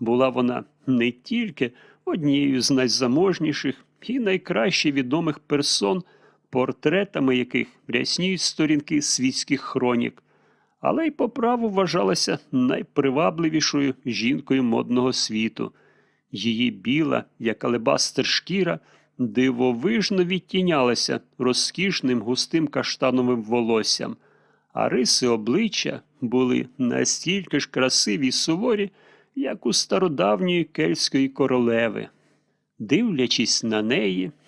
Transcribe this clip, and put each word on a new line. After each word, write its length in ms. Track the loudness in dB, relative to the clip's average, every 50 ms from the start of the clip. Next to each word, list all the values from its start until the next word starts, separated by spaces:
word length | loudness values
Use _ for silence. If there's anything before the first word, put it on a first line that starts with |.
Була 280 | 0 0 2 4 2 2
вона 360 | 2 2 0 0 0 -4 -8 _ _ _ -2
не 240 | 0 2 2 2 0
тільки 600 | -2 -4 _ -4 -2 -2 -2 -4 -4 -4 -4 -4 -6 -14 -20 -20 _ _ -6
однією 560 | -6 -4 0 2 2 2 2 2 2 2 0
з 100 | 0 2
найзаможніших 1120 | 2 2 2 2 0 0 0 2 2 2 2 2 0 0 -2 -4 -4 -2 -4 -6 -6 -6 _ _ _ _ -10
і 120 | -6 -4 -2
найкраще 760 | 0 0 -2 -2 -2 -2 -2 0 0 0 0 0 0 0
відомих 460 | 0 0 0 0 -2 0 0 -2 -4 -6
персон, 640 | _ -2 -2 0 0 0 -2 0 0 0 0 -2 -4 _ _ _ _ -20 _ _ _ -4
портретами 840 | -2 0 0 0 -2 _ 0 2 2 2 0 -2 -2 0 2 2 2
яких 320 | 2 0 -2 -2 -4 -4 -4 _ _ -10 -4
рясніють 520 | -2 -2 -2 -2 -2 -2 -2 -2 -2 -2
сторінки 640 | -4 -4 -2 0 0 2 2 0 0 -2 -2 -2
світських 580 | 0 0 -2 0 0 -2 -2 -2 -2 -2 -4 -4
хронік, 600 | -4 -4 -2 0 0 0 0 0 -2 -4 -6 -12 _ _ _ _ _ _ _ _ _ _ _ -4
але 260 | -2 0 0 2 0
й 40 | -2
по 180 | 0 -2 -4 -2
праву 400 | -2 0 0 0 0 0 0 0
вважалася 720 | 0 0 0 2 0 0 2 2 0 0 0 -2 -2 -4 -4 -2
найпривабливішою 1400 | 0 2 2 2 2 0 -4 _ -2 0 0 2 2 2 2 0 0 0 -2 0 0 0 0 0 0 0 0 0 -2 _ -6
жінкою 560 | -6 -4 -2 0 0 -2 -2 0 0 0 2
модного 500 | 2 2 2 0 0 0 0 2 2 2
світу. 600 | 0 -2 -4 -2 -2 -2 -2 -4 -4 -6 -8 -8 _ _ _ _ _ _ _ _ _ _ _ -14
Її 380 | -10 -4 -2 -2 0 0 0 -2
біла, 540 | -2 -4 -2 0 0 2 2 2 0 -2 -4 _ _ -4
як 260 | -4 -4 -4 -2 -2
алебастер, 640 | -2 -2 0 2 2 2 2 0 -2 -2 -2 -2
шкіра 520 | 0 -2 -4 -2 -2 -2 0 0 0 -2 -6 _ _ _ _ _ _ _ -6
дивовижно 1080 | -4 -2 0 2 2 2 2 2 0 0 0 0 0 0 0 0 0 0 0 0 0
відтінялася 960 | 0 0 -4 -4 -2 -2 0 2 2 2 2 2 2 2 0 -2 -2 -4 -6 -6 _ _ -2
розкішним 800 | 0 0 2 0 -2 -4 -2 -2 -2 -2 -2 0 0 0 0 0
густим 480 | 0 -2 -2 -2 -2 -2 0 0 0 0
каштановим 720 | -2 -2 -4 -4 -4 0 0 2 2 2 2 2 0 0
волоссям, 760 | 0 0 0 0 2 2 2 2 2 0 -2 -2 -4 -8 -8 _ _ _ _ _ _ _ _ _ _ _
а 160 | -2 0 0 0
риси 380 | 2 0 0 2 0 2 2
обличчя 760 | 2 2 2 0 0 0 0 0 0 -2 -4 -6 -6 -6 -8 _ _ _ -8
були 480 | -6 0 2 2 2 2 2 0 -2 -4 -4 -2
настільки 840 | -2 0 2 0 0 0 -2 -4 -2 -2 -2 -2 -2 -2 -2 -2
ж 100 | -2 -2
красиві 560 | -2 0 0 2 2 0 0 0 0 0 0
й 60 | 0
суворі, 580 | 0 -2 0 0 -2 0 0 0 0 0 -2 -6 _ _ _ -20 -20 _ _ _ -8
як 320 | -6 -4 -4 -6 -4 -2
у 60 | -2
стародавньої 920 | 0 0 0 0 0 0 0 0 2 2 2 2 2 2 2 0 0 0 -2
кельтської 640 | -2 -2 -2 0 0 0 0 -2 0 2 2 0 0
королеви. 800 | 0 0 0 2 2 2 2 2 2 2 0 0 -2 -6 -10 -10 _ _ _ _ _ _ _ _ _ _ _ _ _ -12
Дивлячись 840 | -2 0 2 2 2 2 0 0 0 0 0 -2 0 -2 -2 -2 -2
на 180 | 0 0 0
неї, 500 | 0 0 0 0 0 0 0 -2 -4 -4 -8 _ _